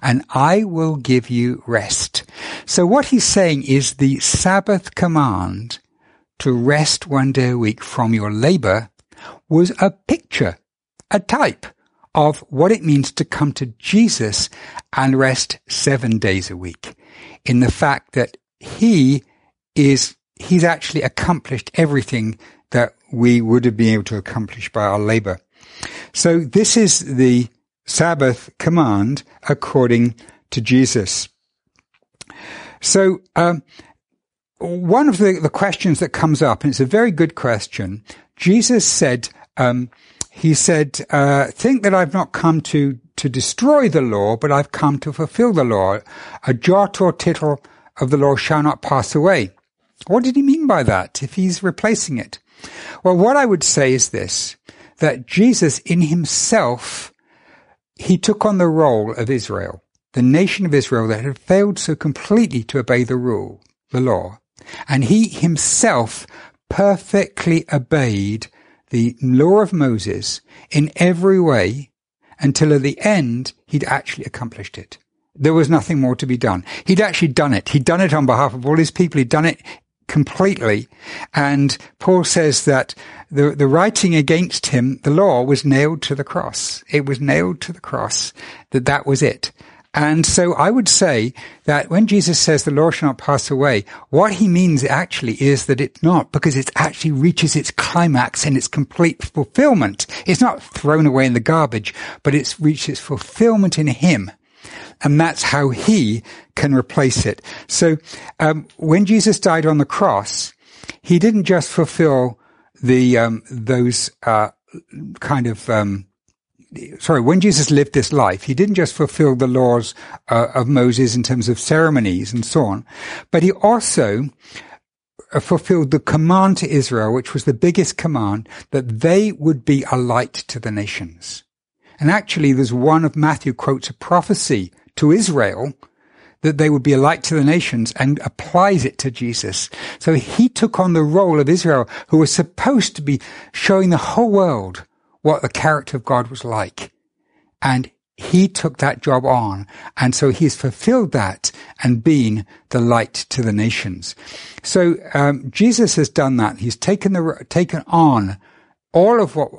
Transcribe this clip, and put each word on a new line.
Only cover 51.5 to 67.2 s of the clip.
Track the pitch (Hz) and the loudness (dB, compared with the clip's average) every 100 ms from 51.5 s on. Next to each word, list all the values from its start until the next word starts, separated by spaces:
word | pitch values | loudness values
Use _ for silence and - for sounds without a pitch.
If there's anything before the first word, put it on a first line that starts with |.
| 175 | -2
replacing | 190 - 214 220 - 127 | -4 -2 -2 -2 -4 -8
it? | - - _ _ - - - - | -10 -18 _ _ -20 -20 -18 -4
Well, | 185 180 | 0 4
what | 214 285 | 4 4
I | 262 | 2
would | 180 | 0
say | - - 131 | 0 0 2
is | 127 - | 2 -2
this, | 107 95 - - - _ - - - | -4 -6 -8 -8 -14 _ -20 -20 -2
that | 156 135 123 | -2 -2 -4
Jesus | - 233 240 165 - | 2 2 4 0 -2
in | - 170 | -2 0
himself, | 160 175 156 - - 226 135 123 - - - _ _ _ _ _ _ _ _ - | 0 0 -2 -4 0 0 0 -4 -10 -14 -16 _ _ _ _ _ _ _ _ -12
he | - 180 | -2 0
took | - 208 214 | 0 0 0
on | 196 | 2
the | 175 | 2
role | 156 151 113 107 | 4 2 2 -2
of | 117 117 | -4 -4
Israel, | 131 - 98 92 92 _ _ _ | -4 -4 -8 -8 -12 _ _ _
the | 131 | 0
nation | 123 147 196 - 180 | 4 4 2 0 0
of | |
Israel | 143 - 123 113 | 0 0 -2 -2
that | 107 | -4
had | 135 131 | -6 -8
failed | - 190 202 196 | 0 2 2 -2
so | - 151 | -6 -4
completely | 156 135 - 208 214 127 113 | -4 -6 0 2 2 -2 -4
to | 139 | -4
obey | 120 123 | 0 0
the | 123 127 | 0 -2
rule, | 123 104 98 - _ _ _ | -2 -4 -6 -14 _ _ _
the | 127 | -4
law. | 127 95 90 107 _ _ - - - | 0 -2 -4 -14 _ _ -20 -18 -4
And | 135 | -2
he | 120 214 220 | 2 2 2
himself | - 170 156 - - 226 143 113 - - - - _ - | 0 -2 -2 -2 0 2 2 -2 -6 -18 -20 -20 _ -10
perfectly | - 202 196 - 202 | 0 2 2 -2 -2